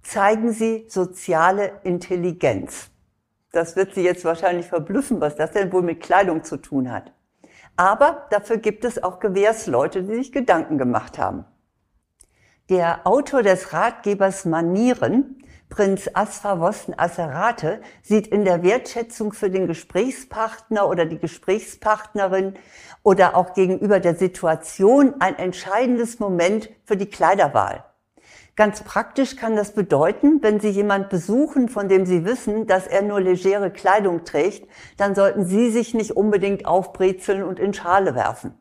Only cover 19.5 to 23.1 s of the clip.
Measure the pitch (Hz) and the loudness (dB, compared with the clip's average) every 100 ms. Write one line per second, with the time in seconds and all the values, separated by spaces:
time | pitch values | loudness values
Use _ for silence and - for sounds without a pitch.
19.5 | 190 175 160 - 180 254 - - 214 220 | -2 -4 -6 -4 -2 -2 -6 -12 -6 -6
20.5 | - _ 220 196 175 165 165 170 - - | -8 _ 0 0 0 -2 -2 -8 -8 -4
21.5 | 208 - - 208 214 - 208 190 190 190 | -4 -4 -6 -2 -2 -4 -4 -2 0 -4
22.5 | 196 _ - - - 214 | -8 _ -20 -20 -2 2